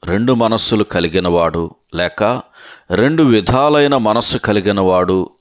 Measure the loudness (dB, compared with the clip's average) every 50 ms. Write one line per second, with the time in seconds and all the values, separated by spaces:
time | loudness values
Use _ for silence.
0 | -8 -4 -4 -2 0 0 0 0 0 0 0 -2 -2 -2 -2 -2 -2 -2 -2 -2
1 | -2 -2 -2 -2 0 0 0 2 2 0 0 -4 -6 -6 -10 _ _ _ -6 -4
2 | -4 -4 -2 -2 -2 -2 -2 -4 -8 _ _ -20 -20 -20 -20 -20 _ -4 0 0
3 | 2 2 2 2 4 4 4 2 2 0 0 0 2 2 2 2 2 2 2 0
4 | 0 0 0 0 -2 -2 -4 -4 -2 -2 -2 0 0 0 0 0 2 2 2 2
5 | 2 0 0 -2 -2 -4 -10 _